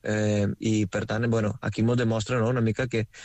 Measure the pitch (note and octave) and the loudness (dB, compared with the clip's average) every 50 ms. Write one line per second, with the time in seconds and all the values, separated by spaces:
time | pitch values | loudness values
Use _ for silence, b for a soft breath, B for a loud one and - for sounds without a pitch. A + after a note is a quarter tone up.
0 | - G#2+ G#2+ G#2+ G#2+ G#2+ G#2 G#2 G2+ G2+ - - - A2+ A2 G#2+ G#2+ G2 - G#2+ | -4 -2 0 0 2 2 2 2 2 0 -2 -2 0 0 2 2 0 0 -2 -4
1 | G2 - G#2+ A2 A#2+ A#2+ A#2 A2+ G#2+ G#2 G#2+ - - A2+ G#2 - A2 A#2 B2 B2 | -4 -2 -2 -2 0 0 2 2 0 0 -2 -4 -6 -6 -2 0 2 2 2 2
2 | A#2+ A2+ A2+ A2+ G#2+ - B2+ B2 A2 A#2 B2+ B2 A#2 A2+ G#2+ - C3 B2 - A2+ | 2 2 0 0 -2 -2 0 0 0 0 0 0 0 0 0 -2 -2 -2 -2 -4
3 | A2 - B B | -4 -4 B B